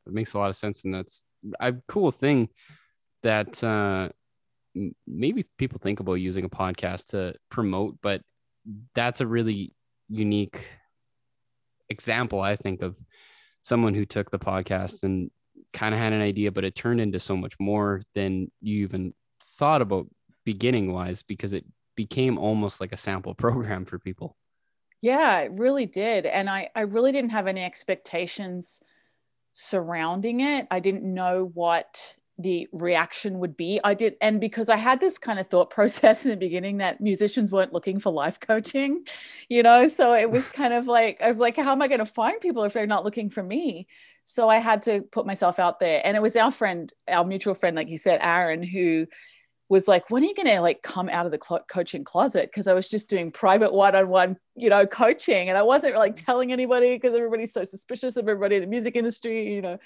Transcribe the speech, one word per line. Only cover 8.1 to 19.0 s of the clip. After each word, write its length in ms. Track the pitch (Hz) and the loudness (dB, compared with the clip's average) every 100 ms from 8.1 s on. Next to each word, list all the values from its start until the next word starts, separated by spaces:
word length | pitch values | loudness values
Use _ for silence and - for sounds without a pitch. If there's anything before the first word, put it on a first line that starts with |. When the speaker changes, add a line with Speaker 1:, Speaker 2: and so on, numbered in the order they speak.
| 98 _ _ _ _ 110 104 123 | -6 _ _ _ _ -18 -18 -10
Speaker 1:
that's 260 | 123 120 120 | -4 -2 -2
a 60 | 120 | -2
really 480 | 117 113 104 95 _ _ _ - | 0 0 -2 -6 _ _ _ -12
unique 560 | 110 104 104 98 - - - _ _ _ _ _ _ _ _ _ _ - | -4 0 0 -2 -8 -18 -20 _ _ _ _ _ _ _ _ _ _ -14
example, 520 | 110 - 113 123 101 | -12 -4 -2 -2 -2
I 160 | 98 104 | -2 -2
think, 260 | 101 92 | -4 -6
of 140 | 92 90 - _ _ _ _ _ | -8 -10 -20 _ _ _ _ _
someone 320 | - 120 113 | -2 2 2
who 100 | 101 | 0
took 260 | 101 107 98 | -2 -4 -6
the 80 | 95 | -6
podcast 640 | - 95 90 95 95 - | -4 -4 -2 -4 -4 -6
and 280 | 98 92 87 _ _ _ _ | -4 -2 -4 _ _ _ _
kinda 240 | - 107 110 | -6 -4 -2
had 160 | 110 | -2
an 80 | 107 | 0
idea, 300 | 104 98 104 | 0 0 -2
but 140 | 98 | -2
it 100 | 95 | -6
turned 260 | - 120 120 | -4 -2 0
into 200 | 107 92 | 0 -4
so 160 | - 95 | -4 -6
much 180 | 92 - | -6 -6
more 400 | 98 104 101 98 104 | -2 0 0 -2 -6
than 360 | 101 98 95 95 _ | -4 -4 -2 -6 _
you 220 | 107 104 | -6 -4
even 320 | 98 95 | -2 -4